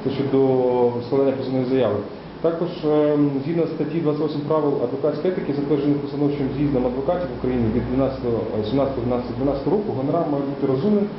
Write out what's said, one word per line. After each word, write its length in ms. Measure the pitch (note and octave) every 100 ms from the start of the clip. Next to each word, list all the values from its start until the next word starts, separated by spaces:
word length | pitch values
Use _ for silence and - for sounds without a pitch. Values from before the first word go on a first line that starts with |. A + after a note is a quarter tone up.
Це 40 | C3 C3+
щодо 220 | C3 C3+ C3+ C3 B2+ B2 B2 A#2+ A#2+
складання 300 | C#3 C#3 A#2+
позовної 280 | B2 C3 B2
заяви. 300 | C3 A2+ G2+ - - - - E3
Також, 220 | E3 E3+ - D3+
ем, 460 | D3+ D3 D3 C#3+ C#3
згідно 200 | C#3 E3+ D#3+ -
статті 220 | D3 E3
двадцять 220 | D3 D3
восьм 180 | D#3 D3 D3
правил 260 | D#3 D3 C3 A#2+
адвокатської 480 | C3+ D3+ D3 F3+
етики, 200 | F#3 -
затверджених 500 | C#3+ C#3 D3 D3 C#3+ C#3
установчим 400 | C#3+ C#3+ - C3 C#3+
з'їздом 260 | D3 B2+ B2
адвокатів 440 | B2+ C#3 F3 C3 B2
України 260 | B2+ B2+ A2 A#2+
від 80 | A#2
дванадцятого, 480 | B2+ C3+ - B2 A2+ F#2 G#2+
е, 40 | G#2
сімнадцятого 320 | C3+ C#3 B2 A#2+
дванадцятого 320 | B2 A#2+ A#2
дванадцятого 360 | C3+ C#3 D3 G3+
року, 140 | - A#2+
гонорар 280 | C3+ E3+ D3+
має 100 | C#3 C3+
бути 120 | C#3 C#3
розумним 320 | C3 G3 G#3 G3+